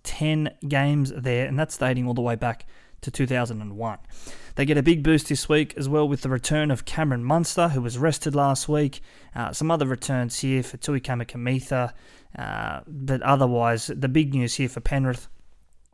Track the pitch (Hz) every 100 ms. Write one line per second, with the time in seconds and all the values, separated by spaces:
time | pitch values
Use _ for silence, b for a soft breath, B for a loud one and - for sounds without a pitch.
0 | - - 156 156 151 - 143 143 143 147
1 | 135 131 123 123 135 135 156 - 127 127
2 | 123 120 120 113 120 110 - b b b
3 | - - 127 127 120 110 104 101 113 101
4 | - B B B B - 139 147 139 170
5 | 143 156 - 143 - 156 156 - 135 151
6 | 151 143 135 127 - 151 151 127 - -
7 | 156 123 120 160 165 - 170 135 120 120
8 | 160 147 156 143 139 135 - 151 147 -
9 | B B B - 117 - 156 165 135 127
10 | - 127 120 - 135 131 123 - - 139
11 | - 123 117 123 123 131 127 131 120 B
12 | B B B - - - - - - 147
13 | 135 131 - 139 131 120 117 117 - -
14 | 135 143 151 135 120 - 131 - - 139
15 | 131 123 - - - - _ - _